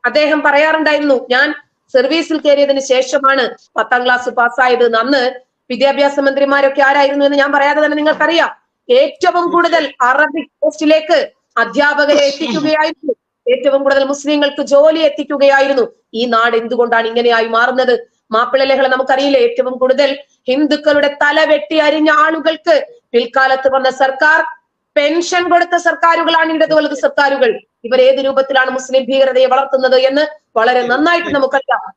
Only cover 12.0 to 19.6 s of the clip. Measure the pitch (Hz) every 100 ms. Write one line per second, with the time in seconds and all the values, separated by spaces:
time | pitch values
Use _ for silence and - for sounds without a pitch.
12 | 294 294 285 277 320 330 302 311 311 320
13 | 302 233 _ _ - 254 285 277 277 277
14 | 269 277 277 294 285 285 254 277 311 320
15 | 311 294 294 285 277 269 277 269 226 _
16 | _ 226 240 226 233 226 226 233 233 233
17 | 226 233 240 233 226 226 247 247 254 233
18 | - _ _ 220 240 269 269 269 262 254
19 | 254 269 285 269 240 233